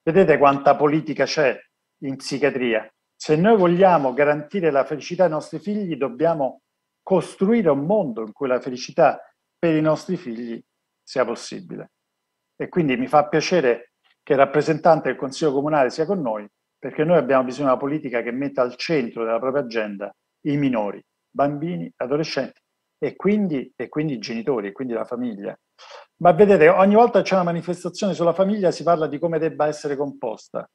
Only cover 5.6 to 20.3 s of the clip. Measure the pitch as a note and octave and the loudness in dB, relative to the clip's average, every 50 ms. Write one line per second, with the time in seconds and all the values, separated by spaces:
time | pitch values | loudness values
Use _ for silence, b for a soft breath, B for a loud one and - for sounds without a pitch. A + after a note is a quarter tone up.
5.6 | - G3+ G#3 G#3+ G3+ E3+ D#3 B2 C#3 B2+ A#2 B2 D3+ E3 E3 D#3 C#3 B2 - _ | -8 -6 -6 -6 -4 -6 -4 -4 -4 -6 -2 -2 0 0 0 0 -4 -6 -6 _
6.6 | _ _ _ _ _ _ _ _ _ - F#3+ F3 - - - - G3 G3 A#3 A#3+ | _ _ _ _ _ _ _ _ _ 0 0 0 0 -2 -4 -2 0 2 2 2
7.6 | G3 D#3+ C#3 C#3 C#3+ E3 G#3 G#3+ F#3 C#3 A2 A2+ A2 G#2+ G#2+ _ C#3+ B2+ B2+ A#2+ | 4 2 2 2 0 0 0 0 -2 -4 -6 -8 -10 -10 -8 _ -4 -2 -2 -2
8.6 | - C#3+ B2 A#2+ - - C#3+ - D#3+ C3+ - B B B B _ _ _ _ _ | -4 -6 -10 -10 -12 -8 2 4 4 4 4 B B B B _ _ _ _ _
9.6 | - E3+ D#3+ D#3 D#3 D#3 D#3 D3 - - F#3 - - B2 A2+ A2+ A#2+ A#2 A2+ A#2 | -2 0 0 2 2 0 0 -2 -4 -8 -8 -8 -6 -10 -10 -10 -10 -10 -12 -12
10.6 | _ _ _ _ _ _ _ _ _ - - C3 B2 A2 A#2 - - - A2+ G2+ | _ _ _ _ _ _ _ _ _ -6 -2 -2 0 0 -2 -8 -10 -14 -14 -14
11.6 | F#2 E2+ - G#2 G#2+ _ _ _ _ _ _ _ _ _ _ _ _ _ _ _ | -14 -14 -14 -14 -14 _ _ _ _ _ _ _ _ _ _ _ _ _ _ _
12.6 | D3 - - F#3 E3 C#3 B2+ A#2 C3 A#2+ - D3+ C#3+ - - D#3 C3+ - F#3 F3 | -12 -4 -2 -2 0 0 0 -2 -2 2 2 2 2 4 0 -2 0 2 0 2
13.6 | C3+ B2 A#2 - - _ _ _ _ _ _ _ _ - D3 C3+ C#3 C3+ - D3+ | 2 2 0 0 -4 _ _ _ _ _ _ _ _ 0 4 4 4 4 4 0
14.6 | C#3+ D#3 D#3+ D3+ - F3+ D#3+ D3 - C3+ B2 - C#3+ C3 C3+ - E3+ D3+ C3 C#3 | 0 0 -2 2 4 4 4 4 2 -4 -4 -4 -8 -10 -6 -2 -2 0 0 0
15.6 | C#3 D3+ D#3 D3 C3 A#2+ - - A2 E3 G3+ F#3+ D3 A#2 G#2+ G#2+ G#2 G#2 _ _ | -2 0 0 2 0 0 0 -4 -2 -2 -2 -4 -2 -4 -6 -6 -10 -14 _ _
16.6 | _ _ _ _ - C3 - - D3+ E3 F3 D#3+ C3+ B2 C3+ C3 B2+ B2 B2 - | _ _ _ _ -12 -10 -4 -2 2 4 4 2 4 4 2 2 2 0 -4 -2
17.6 | D3 C3+ B2+ - C3+ C#3 D3 D#3 D3+ C3 A#2+ A#2 A2+ A#2+ A#2+ C3 C#3+ C#3 C#3 C#3 | 0 0 2 2 0 -4 -4 -4 -6 -4 -4 -4 -4 -4 -6 -4 -6 -4 -2 -2
18.6 | B2 B2 A#2+ - - - E3 D3 A#2+ A2+ - A#2 A2+ A2+ A2+ A#2 B2+ C3 B2+ C#3+ | -2 -2 -2 -10 -4 -2 -2 -2 -2 -4 -6 -6 -4 -2 -2 -2 -2 -2 -2 -2
19.6 | C3+ A#2 A2 A#2 G#2+ G#2 G2+ F#2+ G2+ G2+ - _ _ _ | -4 -4 -6 -6 -6 -6 -8 -10 -12 -12 -12 _ _ _